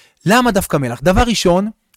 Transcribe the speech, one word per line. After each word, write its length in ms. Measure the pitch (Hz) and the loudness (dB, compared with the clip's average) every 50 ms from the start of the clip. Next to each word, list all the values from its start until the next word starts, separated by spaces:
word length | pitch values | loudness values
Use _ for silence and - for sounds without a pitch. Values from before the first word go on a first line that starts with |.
| _ _ _ _ - | _ _ _ _ -2
למה 240 | 165 214 247 254 240 | 2 2 2 2 2
דווקא 260 | 190 190 - - - | 0 -2 -2 -2 -4
מלח? 240 | 147 135 120 143 - | -4 -4 -4 -6 -2
דבר 200 | 135 175 190 233 | 0 0 2 2
ראשון, 480 | 247 240 208 - - 175 170 185 202 220 - _ _ _ _ | 2 0 0 0 0 2 2 0 0 -4 -10 _ _ _ _